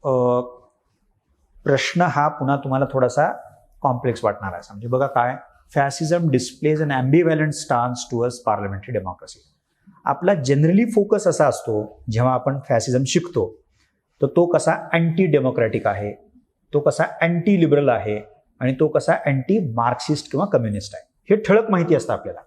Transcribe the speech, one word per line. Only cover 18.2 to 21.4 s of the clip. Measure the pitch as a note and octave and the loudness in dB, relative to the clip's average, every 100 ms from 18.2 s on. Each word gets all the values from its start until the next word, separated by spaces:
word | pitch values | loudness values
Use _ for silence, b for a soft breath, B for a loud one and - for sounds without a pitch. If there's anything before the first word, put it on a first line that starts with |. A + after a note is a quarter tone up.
| - _ _ _ | -8 _ _ _
आणि | C3 C3 | -4 0
तो | D#3 | 0
कसा | D3+ - E3 - | 0 0 -2 0
अँटी | C3+ B2+ G#3 D#3+ | -2 0 0 0
मार्क्सिस्ट | A#2 A#2 B2 - D3 - | -2 -2 -2 -4 -4 -4
किंवा | C3+ G3 | -4 0
कम्युनिस्ट | C3+ A2+ G#2 - - | 0 0 -6 -8 -16
आहे, | - _ _ | -20 _ _
हे | G#3+ | 0